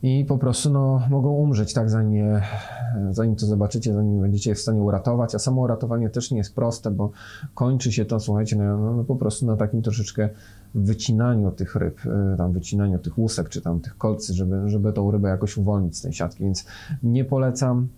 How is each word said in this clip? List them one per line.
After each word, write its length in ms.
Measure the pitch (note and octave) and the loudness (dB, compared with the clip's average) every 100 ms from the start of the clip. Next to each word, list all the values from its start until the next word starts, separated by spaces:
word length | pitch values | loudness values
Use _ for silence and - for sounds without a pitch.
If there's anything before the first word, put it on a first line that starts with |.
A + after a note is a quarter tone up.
i 220 | C3 C3 | 4 2
po 140 | C#3+ C#3 | 2 2
prostu, 320 | C3 A#2+ D3+ | 2 2 2
no, 320 | C#3 C3+ C3+ B2 | 2 4 2 2
mogą 200 | C#3 C3+ | 2 2
umrzeć, 420 | C#3+ D3 B2 G#2+ | 2 2 2 2
tak, 180 | - A2 | 0 2
zanim 240 | A2 A2 | 2 2
je, 280 | G#2+ G#2 G#2+ G2+ G#2 - - B2 A2+ G2 | 2 2 2 0 -4 -10 -8 -4 -2 -2
zanim 260 | F#2+ A2+ A2 | 0 0 2
to 100 | G#2+ | 2
zobaczycie, 480 | G#2 G#2 A#2+ A2+ | 2 2 0 0
zanim 260 | G#2 G#2 G2+ | 2 2 2
będziecie 300 | G2 G2+ A2 | 2 2 0
je 40 | |
w 60 | G2+ | -2
stanie 220 | - A2 | 0 2
uratować, 520 | G#2 G2+ A#2+ A#2+ A#2 | 2 2 0 0 0
a 40 | G#2+ | -2
samo 240 | - C3 | 0 2
uratowanie 480 | B2+ A2+ A#2 A#2 A2+ | 2 0 0 0 0
też 200 | A#2+ A#2+ | -2 -2
nie 80 | A#2+ | -2
jest 160 | G2+ | -2
proste, 360 | - A#2 A2 A2+ | 0 -2 -2 -4
bo 200 | G2 G2+ - - - - | -2 -2 -4 -20 -14 -14
kończy 380 | - B2 C3 B2+ | -2 0 2 0
się 120 | G#2+ | 0
to, 160 | G#2+ A2+ | 0 -2
słuchajcie, 360 | G#2+ G#2 A2 G#2+ | 0 0 0 0
no, 220 | G2+ G2+ | 0 2
no, 180 | G#2+ A#2+ | 0 0
no, 80 | |
po 120 | A#2+ B2+ | 0 0
prostu 300 | G#2 G#2 B2 | -2 0 0
na 100 | G#2+ | 0
takim 260 | A2 A2+ | 0 0
troszeczkę 460 | A2 G#2+ G#2+ - G#2+ - - - - | -2 -2 -4 -2 -4 -4 -20 -20 -10
wycinaniu 760 | - G2 A2 - A2 A#2+ A#2 G2+ | -2 0 0 0 2 2 2 0
tych 260 | - F#2+ - | -2 -4 -2
ryb, 240 | E2+ - A#2+ G#2 G2 | -4 -4 -4 0 0
y, 20 | F#2+ | 0
tam 160 | F2 | 0
wycinaniu 460 | F#2 F2 G2+ G2+ F2+ | -2 -2 0 0 0
tych 200 | E2 F#2+ | -2 -2
łusek, 300 | A2 - E2+ | -2 -2 -6
czy 120 | - | -6
tam 200 | - E2+ | -4 -4
tych 180 | - - | -4 -4
kolcy, 360 | A2 G#2+ - | -2 -2 -2
żeby, 340 | F2+ F#2 F#2+ G2+ | -2 0 0 0
żeby 240 | G#2 G#2 | 0 0
tą 180 | G#2 G2+ | 2 2
rybę 180 | G#2 G2+ | 2 2
jakoś 280 | F#2+ G#2 - | 0 -2 -2
uwolnić 400 | G2+ G2+ F#2 - | 0 0 0 -4
z 60 | |
tej 100 | E2+ | -8
siatki, 320 | E2 E2+ - | -6 -6 -4
więc 200 | F#2+ F#2 - - - C#3+ | -4 -4 -6 -18 -10 -4
nie 220 | A#2+ A#2+ | 0 0
polecam 640 | C3 C3+ C3 B2 C3 B2 B2 | 2 0 0 0 0 0 -2